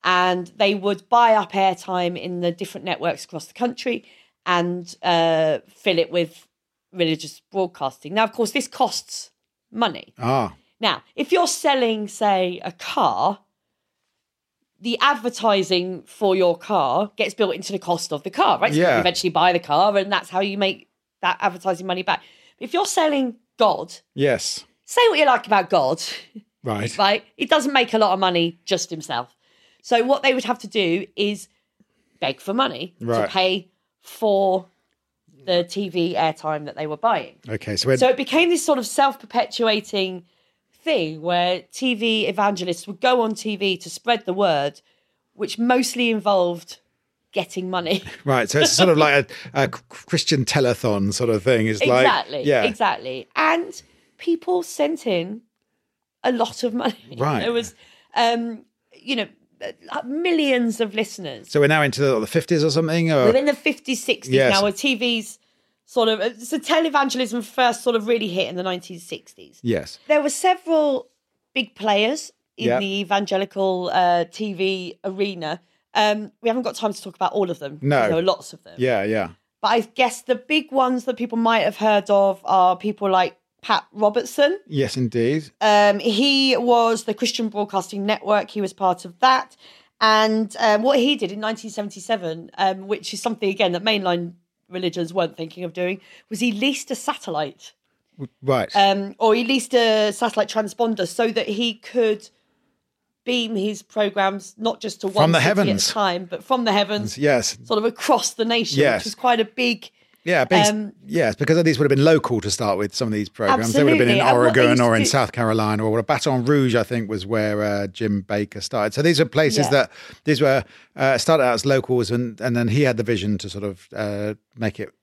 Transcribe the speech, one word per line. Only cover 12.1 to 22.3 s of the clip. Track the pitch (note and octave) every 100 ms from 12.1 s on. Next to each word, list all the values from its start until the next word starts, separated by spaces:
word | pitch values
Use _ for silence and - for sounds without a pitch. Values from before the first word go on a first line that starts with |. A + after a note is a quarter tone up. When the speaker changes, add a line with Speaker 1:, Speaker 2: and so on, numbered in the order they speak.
| - G#3 G3 F#3 F3+
Speaker 1:
a | -
car, | - - - F3 F#2+ D3 G3+ _ _ _ _ _ _ _ _ _ _ _ _ _ _
the | G#3 A#3
advertising | C#4 C#4 A#3 A#3 A3 G3+ F3 F3+ F#3 F3+ -
for | - G3+
your | F#3 F3 E3+
car | - G3+ C#3 C#3 G#3 -
gets | G#3
built | G#3 G3+
into | E3+ F#3+
the | G3
cost | - E3+ -
of | D3
the | F#3+
car, | - F#4+ D#3+
right? | -
So | D3
you |
Speaker 2:
Yeah. | F3 A#2+
Speaker 1:
eventually | F3+ F3 F3+
buy | D#3+ F3+
the | F3
car | E3+ D3 G3+ G3+
and | G3
that's | G3 -
how | F3+
you | G3+ G3
make | G3 - _ _ _ _
that | F3 -
advertising | G3+ F3 F#3 F3 F#3
money | F3+
back. | F#3 F3 -